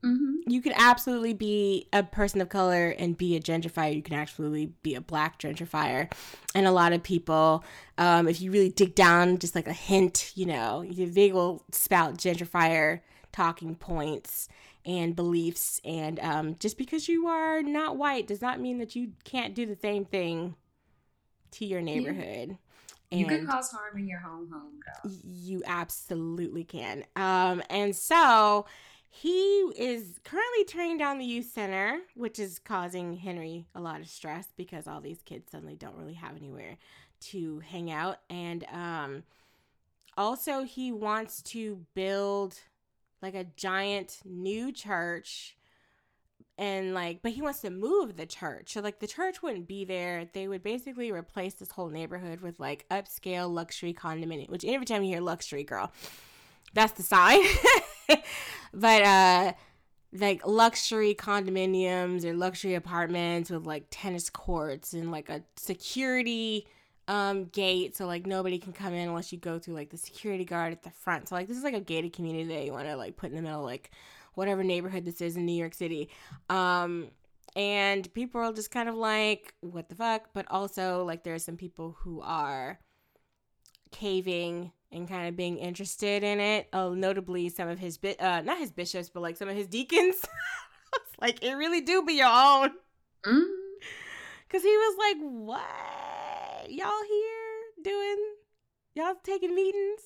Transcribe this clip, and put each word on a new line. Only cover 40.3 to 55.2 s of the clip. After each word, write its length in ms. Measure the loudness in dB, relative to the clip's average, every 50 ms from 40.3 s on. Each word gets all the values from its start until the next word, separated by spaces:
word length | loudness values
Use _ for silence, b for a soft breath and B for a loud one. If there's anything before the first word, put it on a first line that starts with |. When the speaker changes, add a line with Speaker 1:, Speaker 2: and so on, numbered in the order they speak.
| -2 -4 -4 -4 -4 -4 -4
Speaker 2:
he 280 | -6 -8 -6 -6 -6 -4
wants 480 | -4 -4 -2 -2 -2 -4 -6 -12 -14 -14
to 420 | -12 -10 -8 -6 -6 -8 -10 -14 _ _
build, 640 | -4 -2 -2 0 0 0 0 -2 -2 -2 -4 -8 -14 -20 _ _ _ _ _ _ _ _ _ _ _ -12
like, 120 | -10 -8
a 100 | -8 -10
giant 760 | -10 -12 -8 -6 -2 -2 0 0 0 -2 -2 -4 -8 -14 -20 -16
new 440 | -14 -10 -6 -4 -4 -4 -4 -4 -8
church, 840 | -8 -10 -8 -4 -2 -2 -2 -2 -4 -6 -8 -12 -16 -14 -16 -16 -20 _ _ _ _ _ _ _ _ _ _ _ _ _ _ _ _ _ -20 _ _
and, 360 | -8 -6 -4 -4 -4 -4 -4 -4
like, 300 | -4 -4 -6 -8 -6 -6
but 80 | -6 -6
he 80 | -4 -4
wants 180 | -6 -6 -6
to 100 | -8 -10
move 460 | -8 -4 -2 2 2 2 2 0 -6
the 100 | -12 -12
church. 460 | -14 -12 -10 -8 -8 -8 -10 -14 -12 -10
So, 80 | -8
like, 180 | -6 -8 -8 _
the 80 | -12
church 360 | -12 -6 -4 -4 -4 -4 -6 -6
wouldn't 260 | -6 -6 -6 -8 -10
be 160 | -10 -10 -8
there. 440 | -6 -6 -6 -4 -4 -6 -6 -8 -8 _
They 160 | -8 -8 -6
would 140 | -8 -6 -6
basically 480 | -6 -6 -6 -8 -10 -10 -8 -6 -6 -6
replace 420 | -8 -8 -10 -8 -6 -6 -6 -8
this 160 | -10 -18 -16
whole 180 | -10 -10 -8 -8
neighborhood 520 | -6 -8 -8 -8 -8 -10 -10 -10 -10 -10
with, 180 | -10 -12 -12 _
like, 260 | -8 -8 -8 -8 -8 _
upscale 580 | -6 -6 -6 -8 -14 -12 -8 -6 -4 -4 -4 -4 -4
luxury 420 | -4 -6 -6 -10 -8 -8 -8 -8
condominium, 540 | -6 -8 -8 -6 -6 -6 -6 -6 -8 -8 -8
which 140 | -10 -6 -4
every 200 | -2 -2 -2 -2
time 200 | -2 -2 -2 0
you 60 | -2
hear 100 | -2 -2